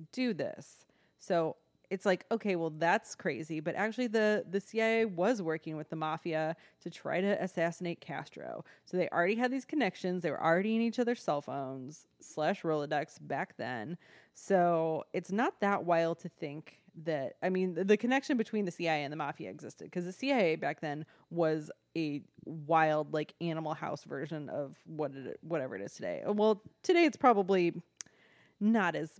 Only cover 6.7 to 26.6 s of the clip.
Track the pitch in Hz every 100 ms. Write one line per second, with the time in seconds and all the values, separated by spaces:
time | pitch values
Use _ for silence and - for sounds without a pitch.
6.7 | _ 175 - 139 160 202 202 185 - 170
7.7 | 165 175 165 - 143 151 - 62 - -
8.7 | - - 180 165 165 180 226 247 269 -
9.7 | 302 196 - 185 180 165 - 160 175 214
10.7 | 226 233 233 233 240 - 147 135 139 131
11.7 | 135 127 160 - _ - - 156 - 160
12.7 | 156 147 151 156 - 147 143 190 - 120
13.7 | 123 107 175 - - _ - - 190 175
14.7 | 165 160 160 - 180 175 202 294 - 202
15.7 | 202 175 165 165 165 170 - 147 147 -
16.7 | - _ 160 160 151 131 - 185 185 185
17.7 | 165 196 214 240 269 - 254 220 214 185
18.7 | - 170 151 143 156 147 151 95 101 -
19.7 | - 78 180 175 - 269 262 170 156 147
20.7 | 156 156 147 160 - _ 170 160 156 151
21.7 | - _ 165 156 143 - - - 160 147
22.7 | 165 156 151 147 151 147 - 170 160 156
23.7 | 156 160 147 - 143 147 160 139 147 139
24.7 | 160 - 156 139 135 123 - 165 165 131
25.7 | 98 101 - - - - 208 220 208